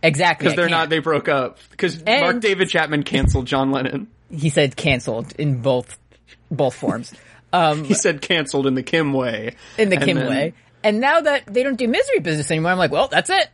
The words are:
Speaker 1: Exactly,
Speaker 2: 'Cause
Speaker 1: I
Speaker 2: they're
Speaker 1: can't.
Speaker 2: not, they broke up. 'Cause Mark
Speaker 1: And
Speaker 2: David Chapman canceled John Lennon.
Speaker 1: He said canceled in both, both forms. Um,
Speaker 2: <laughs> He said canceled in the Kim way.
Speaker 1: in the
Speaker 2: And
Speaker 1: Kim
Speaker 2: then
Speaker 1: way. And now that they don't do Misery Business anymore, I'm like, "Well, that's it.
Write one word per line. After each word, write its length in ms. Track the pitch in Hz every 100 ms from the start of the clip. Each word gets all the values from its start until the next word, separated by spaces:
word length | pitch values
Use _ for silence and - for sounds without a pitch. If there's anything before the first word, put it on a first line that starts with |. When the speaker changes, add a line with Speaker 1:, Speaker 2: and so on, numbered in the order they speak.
Speaker 1:
Exactly, 440 | 165 147 175 156 175
Speaker 2:
'Cause 80 |
Speaker 1:
I 20 | 151
Speaker 2:
they're 120 | 170
Speaker 1:
can't. 120 | 165
Speaker 2:
not, 80 | 160
they 100 | 160
broke 280 | 151 147 -
up. 300 | 143 123 - - -
'Cause 200 | 185 170
Mark 80 | 160
Speaker 1:
And 340 | 247 277 247
Speaker 2:
David 280 | 220 190 185
Chapman 320 | 175 156 151
canceled 440 | 139 131 135 - 123
John 240 | 135 135
Lennon. 360 | 135 131 143 208 _ _
Speaker 1:
He 180 | 160 156
said 280 | 156 139 -
canceled 560 | 156 127 - 113 - -
in 220 | 151 127
both, 380 | 127 127 123 - _ _ _ - _
both 240 | 127 135
forms. 380 | - - 113 - - - - _
Um, 320 | 180 160 151
Speaker 2:
<laughs> 0 |
He 80 | 143
said 280 | 202 185 151
canceled 440 | - 170 143 143 135
in 80 |
the 80 | 131
Kim 300 | 127 165 147
way. 440 | 135 127 110 110 - - -
Speaker 1:
in 140 | 214
the 60 | 180
Speaker 2:
And 80 |
Speaker 1:
Kim 120 | 139 135
Speaker 2:
then 120 | 127
Speaker 1:
way. 240 | 135 156 - _ _
And 160 | 214 214
now 220 | 269 330
that 240 | 302 277 -
they 160 | 208
don't 140 | 262 247
do 100 | 240
Misery 340 | 320 523 466
Business 300 | 165 156 143
anymore, 220 | 160 165
I'm 60 | 185
like, 120 | 160
"Well, 180 | 143 175
that's 200 | 156 -
it. 180 | 381 -